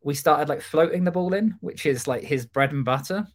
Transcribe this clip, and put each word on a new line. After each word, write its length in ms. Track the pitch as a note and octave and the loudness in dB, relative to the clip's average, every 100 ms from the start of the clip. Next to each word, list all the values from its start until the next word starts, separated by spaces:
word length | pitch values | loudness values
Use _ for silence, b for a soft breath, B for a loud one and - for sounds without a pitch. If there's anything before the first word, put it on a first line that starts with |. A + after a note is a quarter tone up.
we 120 | D3 | -4
started, 340 | C#3 - D3 D3 | 0 4 4 2
like, 120 | C#3+ | -4
floating 420 | - D#3 E3 F3+ | 0 2 2 2
the 80 | F3+ | 0
ball 240 | F3 F3+ | 0 -2
in, 220 | F#3+ A3 - | 0 0 -2
which 240 | - - | -10 -4
is, 220 | D3+ B2+ - | -2 0 -2
like, 160 | B2 | -4
his 240 | - C#3 A#2+ | -2 -4 -2
bread 240 | - C3+ | 0 0
and 140 | C#3+ | 2
butter. 420 | B2 C3 C#3 F#3+ G3+ | 0 -2 -2 -6 -6